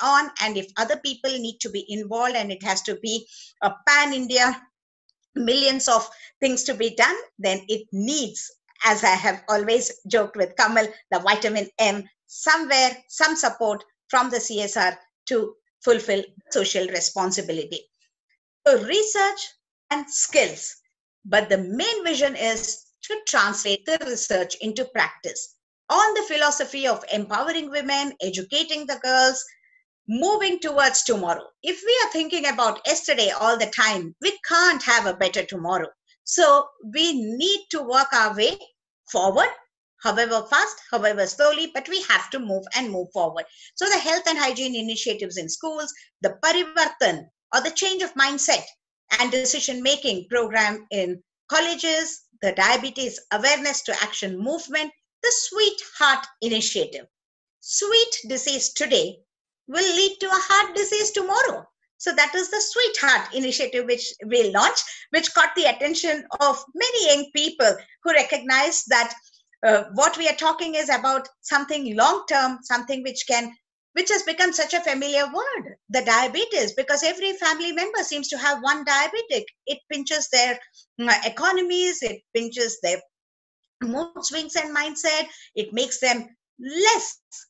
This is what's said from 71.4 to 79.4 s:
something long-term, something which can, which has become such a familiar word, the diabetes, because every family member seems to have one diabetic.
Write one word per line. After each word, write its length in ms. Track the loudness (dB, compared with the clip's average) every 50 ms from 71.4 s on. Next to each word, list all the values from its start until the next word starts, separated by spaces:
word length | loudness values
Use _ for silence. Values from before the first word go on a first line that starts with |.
something 540 | -6 -2 0 0 0 0 -4 -4 -4 -2 2
long-term, 600 | 4 4 4 4 2 0 0 2 2 2 2 -2 -4 -6
something 400 | -2 -2 -2 -2 -2 -6 -6 -6
which 220 | -8 -8 -6 -2 0
can, 260 | 0 0 0 -2 -8 _ _ _ _ _ _ _ -4
which 160 | -2 0 0
has 140 | 0 0 0
become 280 | -2 0 2 2 2
such 220 | 2 0 -2 0 -2
a 80 | -2
familiar 440 | 0 0 -2 -2 -2 0 0 0 0 0
word, 480 | -2 -4 -4 -4 -6 -8 -10 -12 -16 _ _ -4
the 140 | -4 -2 2
diabetes, 680 | 4 4 4 4 2 0 -4 -4 -2 -2 -2 -2 -2 -2
because 300 | -4 -2 0 0 0 0
every 300 | -2 -2 -2 -2 -4 -2
family 380 | 0 0 0 0 0 -2 -4
member 280 | -4 -4 -4 -4 -4 -4
seems 260 | -4 -4 -6 -6 -6 -6
to 80 | -6 -2
have 240 | 0 0 0 0 0
one 200 | 0 -2 0 0
diabetic. 600 | 0 2 2 2 0 -2 -4 -4 -2 -4 -4